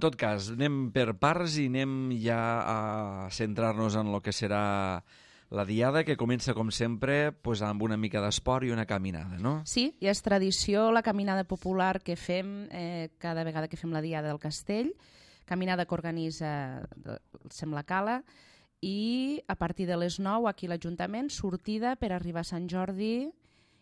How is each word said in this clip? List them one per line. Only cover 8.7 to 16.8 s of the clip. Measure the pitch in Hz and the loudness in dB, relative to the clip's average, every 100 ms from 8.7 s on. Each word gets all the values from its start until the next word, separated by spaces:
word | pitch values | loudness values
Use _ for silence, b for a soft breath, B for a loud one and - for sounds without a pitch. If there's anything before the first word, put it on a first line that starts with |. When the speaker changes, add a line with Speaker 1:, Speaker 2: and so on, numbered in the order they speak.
| 113 | 0
Speaker 1:
caminada, | 107 101 95 82 92 90 | 0 0 0 -4 -6 -2
no? | 117 156 | 0 0
Speaker 2:
Sí, | 151 240 269 - | 0 0 0 2
ja | 196 | 0
és | 202 | 2
tradició | 208 196 190 - - 202 226 | 2 4 4 2 2 4 6
la | 226 | 4
caminada | 226 202 202 190 185 | 4 0 2 0 0
popular | 185 185 185 185 190 | -4 0 2 2 2
que | - 170 | -2 -4
fem, | - 180 196 202 208 | -2 -2 -2 -8 -10
eh, | 180 170 170 160 - | -8 -6 -6 -8 -6
cada | 170 165 160 | -4 -2 -2
vegada | 156 | -2
que | 160 165 | -4 -4
fem | 165 160 | -2 -2
la | |
diada | 160 156 151 | -2 -2 -2
del | 151 | -4
castell, | 151 - - 208 285 - B B B B - | -4 -6 -2 -2 -2 -4 B B B B -6
caminada | 180 185 180 175 | -2 2 0 0
que | 170 | 0
organitza, | 170 165 160 156 156 147 131 131 | -2 -2 -2 -2 -4 -2 -4 -6